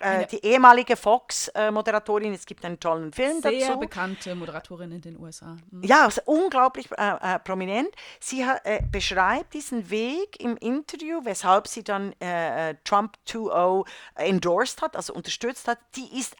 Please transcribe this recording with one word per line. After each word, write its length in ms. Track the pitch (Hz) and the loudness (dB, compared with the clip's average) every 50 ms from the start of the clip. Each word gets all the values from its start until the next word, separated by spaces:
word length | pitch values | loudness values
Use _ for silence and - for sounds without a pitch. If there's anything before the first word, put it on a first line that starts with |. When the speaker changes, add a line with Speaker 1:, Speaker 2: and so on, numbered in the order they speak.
Speaker 1:
äh, 40 | - | -2
Speaker 2:
Eine 220 | 196 190 185 175 | 0 0 0 0
Speaker 1:
die 160 | - 233 - | -2 -4 -4
ehemalige 540 | - 208 247 262 254 247 240 247 247 - 233 | 0 2 6 10 12 12 12 10 8 0 0
Fox, 520 | - - 208 226 254 - - - - - - | 0 2 2 2 2 2 -4 -6 -6 -6 -4
äh, 220 | - 208 214 214 | -2 -2 0 0
Moderatorin, 640 | 214 214 214 226 208 214 - - 208 208 214 214 | 0 -2 -2 0 -2 -2 0 0 -2 0 0 -2
es 140 | 196 175 - | -6 -8 -10
gibt 180 | - 196 - - | -16 -16 -12 -10
einen 160 | 175 175 - | -10 -8 -4
tollen 320 | - 170 160 165 160 156 | -2 -2 -2 -2 -4 -8
Film 300 | - - 254 285 330 330 | -4 -2 -2 -2 -2 0
Speaker 2:
sehr 240 | 269 285 233 262 262 262 | 0 0 0 0 0 0
Speaker 1:
dazu. 100 | 262 262 | -2 -4
Speaker 2:
bekannte 560 | 226 - - 190 185 185 190 - - 185 180 | -4 -6 -6 -6 -6 -6 -6 -10 -10 -10 -10
Moderatorin 560 | 175 165 165 147 165 - - 185 165 180 170 | -10 -10 -10 -12 -12 -14 -14 -16 -16 -14 -14
in 120 | 170 175 | -14 -14
den 160 | 156 170 165 160 | -16 -16 -18 -18
U 80 | 165 | -18
S 160 | 160 165 - | -18 -18 -18
A. 160 | - 165 165 170 165 185 | -18 -18 -18 -20 -20 -20
Mhm. 120 | 185 180 | -16 -4
Speaker 1:
Ja, 220 | 185 196 262 311 277 | 4 6 8 8 8
also 180 | 233 - - - | 6 4 0 0
unglaublich, 640 | - 302 320 381 370 277 254 254 254 254 269 240 - | 2 2 2 2 2 2 4 2 2 2 -2 -12 -8
äh, 420 | - - 208 202 185 - - 185 185 | -4 -2 -2 -2 -2 -2 -2 -4 -4
äh, 40 | 170 | -4
prominent. 500 | - - 190 185 185 185 202 233 294 415 - - - - - - | -4 -4 -6 -4 -4 -4 -2 -2 -2 -4 -6 -12 -20 -20 -20 -14
Sie 220 | - - 262 262 254 | -12 -8 -4 -2 -2
ha-, 120 | 254 262 - - | -2 -2 -2 -2
äh, 180 | 202 214 - - - | -2 -2 -2 -2 -4
beschreibt 640 | - 196 - - 190 185 185 196 233 294 - - | -4 -4 -4 -2 2 2 2 2 2 0 -4 -8
diesen 380 | - 294 294 - 254 226 185 170 | -12 -12 -10 -6 -6 -6 -6 -4
Weg 500 | 202 214 226 247 294 349 403 - - - | -4 -4 -2 -2 -4 -4 -6 -8 -8 -8
im 160 | 269 240 226 | -6 -6 -6
Interview, 640 | - 226 226 254 302 302 - - 294 320 311 330 330 254 | -4 -4 -4 -4 -4 -6 -10 -14 -12 -8 -8 -8 -6 -6
weshalb 440 | 226 185 - 208 185 185 208 302 - | -6 -6 -2 2 4 4 4 2 -2
sie 160 | - 233 202 | -10 -10 -6
dann, 300 | - 202 196 196 196 - - | -4 -4 -4 -4 -6 -8 -10
äh, 480 | 185 180 175 170 165 156 120 151 160 160 | -8 -6 -4 -2 -2 -2 -2 -2 -4 -4
äh, 40 | 151 - - | -6 -6 -4
Trump 340 | - - 202 220 214 _ - - | 0 2 2 2 0 _ -16 -16
two 260 | - - 226 220 - | -12 -8 -6 -4 0
oh 320 | - 170 180 180 190 196 - - - - - - - | 2 2 4 4 4 2 0 -4 -10 -20 -20 -16 -8
endorsed 640 | - 156 190 196 175 - 175 170 202 262 - - - | -4 -2 0 0 2 2 2 2 2 0 -2 -4 -6
hat, 160 | 320 311 - | -6 -6 -6
also 160 | - - - | -6 -10 -10
unterstützt 560 | - 175 - - - - 233 240 262 - - 240 | -10 -10 -10 -10 -8 -6 -6 -6 -6 -6 -6 -6
hat. 100 | 233 - _ _ - | -6 -6 _ _ -16
Die 240 | 269 254 - - 262 | -14 -14 -10 -8 -8
ist 160 | 247 - - _ | -8 -8 -10 _